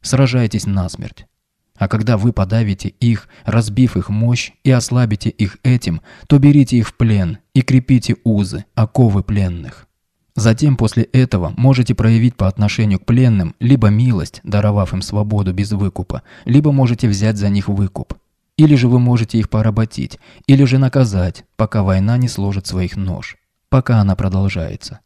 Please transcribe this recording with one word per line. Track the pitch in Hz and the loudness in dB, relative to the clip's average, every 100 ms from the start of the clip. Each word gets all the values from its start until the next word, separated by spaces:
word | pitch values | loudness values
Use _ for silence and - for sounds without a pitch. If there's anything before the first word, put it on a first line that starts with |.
сражайтесь | - 131 135 127 113 107 - | -2 0 0 0 -2 -4 -4
насмерть. | 95 87 - - - - _ _ _ _ _ | -4 -6 -10 -16 -16 -20 _ _ _ _ _
А | 98 | -4
когда | 110 110 110 | -2 -2 0
вы | 117 | 0
подавите | 110 95 110 107 95 - | -2 -2 -2 -2 -4 -8
их, | - 120 110 - - - | -4 -2 -2 -6 -14 -4
разбив | 110 110 104 123 90 | -2 -2 0 0 0
их | 85 | -4
мощь, | 104 117 120 - _ | -2 0 -2 -4 _
и | 139 | 0
ослабите | 127 - 123 117 104 110 | 0 0 0 0 -2 -6
их | - 101 - | -4 -6 -2
этим, | 123 123 - 80 - - - | 0 0 -2 -6 -10 -20 2
то | 147 | 4
берите | 143 143 131 123 | 6 6 4 0
их | 107 | -2
в | |
плен | - 117 104 87 104 _ | -2 0 2 -2 -6 _
и | 135 | -2
крепите | 123 131 123 127 - 117 | 2 0 2 0 2 -4
узы, | 117 104 98 104 - | 0 0 -2 -6 -8
оковы | - 110 - 113 101 | -2 -2 2 2 2
пленных. | 92 104 95 87 64 - _ _ _ _ _ - | -2 -2 -2 -6 -14 -18 _ _ _ _ _ -2
Затем | 110 113 151 131 | 0 2 0 2
после | 113 - | 0 0
этого | 113 127 131 95 82 - | 0 0 0 -2 -4 0
можете | 127 127 120 | 2 2 0
проявить | 107 110 113 120 - | 0 2 4 2 0
по | 95 | -2
отношению | 95 104 - 110 95 | 0 -2 0 0 -2
к | - | 0
пленным | 120 127 104 82 - | 2 2 2 -2 -4
либо | 120 135 107 | 0 2 4
милость, | 107 127 104 - - | 2 0 0 -4 -12
даровав | - 101 104 104 92 | -4 0 0 0 -2
им | 95 | -4
свободу | 90 104 104 104 95 | -4 -4 -2 -2 -2
без | 90 101 | -2 -4
выкупа, | 104 98 - 92 - _ - | -2 -4 -4 -10 -10 _ -14
либо | - 127 151 | 0 2 2
можете | 139 127 117 117 | 2 0 0 0
взять | 98 107 104 | 0 -2 0
за | 101 | -2
них | 101 98 | -2 -2
выкуп. | 101 98 - - - _ _ _ - | -2 -4 -6 -14 -16 _ _ _ 2
Или | 151 | 4
же | 143 123 | 4 4
вы | 123 | 2
можете | 123 120 113 113 | 2 0 0 -2
их | 107 | -2
поработить, | 110 110 104 110 - 65 - _ - - | 0 0 0 -4 -6 -10 -12 _ -12 2
или | 135 | 4
же | 135 131 | 4 2
наказать, | 131 139 123 98 90 - _ - | 2 2 0 0 -2 -6 _ -6
пока | 107 110 | -4 0
война | 98 95 98 123 | 0 0 0 0
не | 123 | -2
сложит | - 98 98 - | -2 -4 -4 -6
своих | 92 90 | -6 -6
нож, | - 92 87 - - _ _ _ | -6 -8 -8 -12 -20 _ _ _
пока | 131 127 117 | -2 2 2
она | 98 92 | 2 0
продолжается. | 95 95 98 90 80 - - - | -2 -2 -2 -4 -10 -12 -16 -20